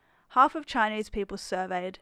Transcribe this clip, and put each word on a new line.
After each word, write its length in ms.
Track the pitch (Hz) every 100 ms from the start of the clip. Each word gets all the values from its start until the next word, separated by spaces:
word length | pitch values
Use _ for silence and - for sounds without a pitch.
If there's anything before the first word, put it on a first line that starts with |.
| _ _ _
half 260 | 254 285 320
of 100 | 294
Chinese 440 | 247 214 214 214
people 280 | 220 196 196
surveyed 640 | - 185 185 185 185 190